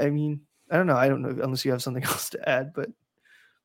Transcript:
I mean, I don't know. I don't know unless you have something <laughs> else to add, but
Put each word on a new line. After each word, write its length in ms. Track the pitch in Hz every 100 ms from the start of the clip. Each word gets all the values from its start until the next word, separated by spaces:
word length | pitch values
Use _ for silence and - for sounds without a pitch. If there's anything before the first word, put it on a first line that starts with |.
| 143
I 40 |
mean, 320 | 147 151 147 - _ -
I 60 | 156
don't 100 | 180
know. 100 | 127
I 100 | 135
don't 140 | 135
know 220 | 131 127
unless 200 | 131 131
you 80 | 139
have 120 | 123
something 200 | 131 127
<laughs> 80 | 135
else 180 | - -
to 180 | - -
add, 240 | 131 143
but 160 | - - - _ _ _ _ _ _